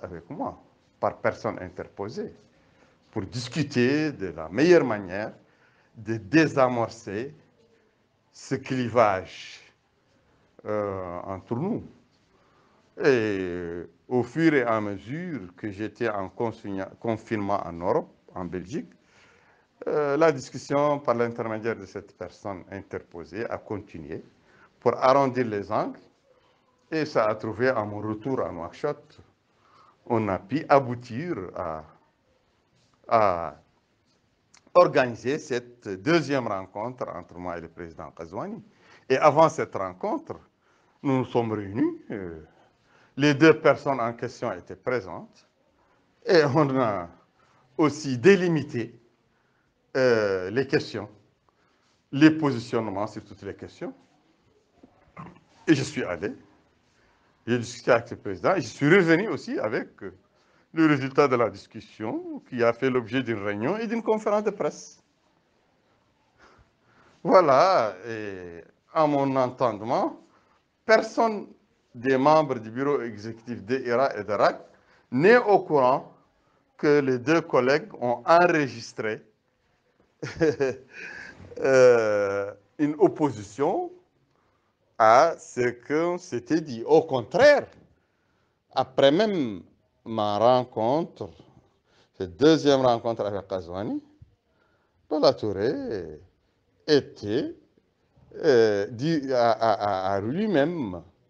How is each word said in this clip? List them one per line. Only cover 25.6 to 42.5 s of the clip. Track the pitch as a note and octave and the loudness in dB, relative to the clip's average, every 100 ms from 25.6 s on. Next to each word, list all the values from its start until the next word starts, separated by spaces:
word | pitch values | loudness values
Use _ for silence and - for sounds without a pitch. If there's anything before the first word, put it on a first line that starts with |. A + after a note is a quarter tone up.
| F#2+ | -4
angles. | A#2+ A#3+ B3 _ _ _ _ _ _ _ _ _ | -4 -6 -10 _ _ _ _ _ _ _ _ _
Et | D#3+ D3+ | -6 -2
ça | C#3 | 0
a | G#2+ | 0
trouvé | A2 A2+ G2+ C3 | 0 -6 -2 0
à | A#2 | 0
mon | G#2 G#2 | -4 -6
retour | G#2+ G#2+ C3+ B2 | -8 -6 -4 -4
à | F2 | -4
Nouakchott, | F2 F2 - D3 C#3+ - - _ _ _ _ _ _ _ _ - | -8 -12 -8 -6 -6 -14 -20 _ _ _ _ _ _ _ _ -4
on | A#2 G#2 | -2 0
a | F2+ | -4
pu | - C#3+ D#3 | -4 -6 2
aboutir | C#3 B2 A#2+ A#2+ A2+ F3 B2 F#2 F2 | 2 2 -6 -8 -10 -6 -8 -8 -8
à, | F2 D#2 D#2 _ _ _ _ _ _ _ _ _ _ _ - | -8 -8 -12 _ _ _ _ _ _ _ _ _ _ _ 0
à | A2+ G2+ F2 D#2 D2 _ _ _ _ _ _ _ _ _ _ _ | 2 2 0 -6 -12 _ _ _ _ _ _ _ _ _ _ _
organiser | F3 E3+ C#3+ B2+ A2 A#2 D3+ | 4 6 4 0 -4 -6 -6
cette | - B2 A#2+ - G#2+ | -4 -6 -6 -14 -12
deuxième | F#2+ G#2+ E3+ C3+ C#3 A#2 | -6 0 0 2 -2 -2
rencontre | F#2+ F#2+ G2+ A#2 B2+ G2 | -6 -8 -10 -10 -8 -10
entre | E2+ E2+ F2 | -10 -14 -12
moi | F2+ E2+ | -10 -10
et | |
le | E2 | -12
président | - E2+ D#2+ D2 - | -14 -16 -14 -18 -16
Ghazouani. | E2 G2+ F3+ G#3 - _ _ - - | -14 -12 -12 -14 -18 _ _ -20 -2
Et | C3 | 4
avant | D#3 C#3 D#3+ | 4 6 4
cette | D#3 A2 | 2 -6
rencontre, | G2 F#2+ F2+ G3+ D4 - E2+ _ _ _ _ _ _ | -6 -8 -8 -6 -6 -8 -18 _ _ _ _ _ _
nous | C#3+ C3 | -2 -2
nous | |
sommes | B2 B2 A2+ | 0 -2 -2
réunis, | G#2+ G2 G#2+ E4 D#4+ - | -4 -6 -2 -2 -4 -12
euh, | G#2 F2+ D#2+ D#2+ | -12 -10 -14 -18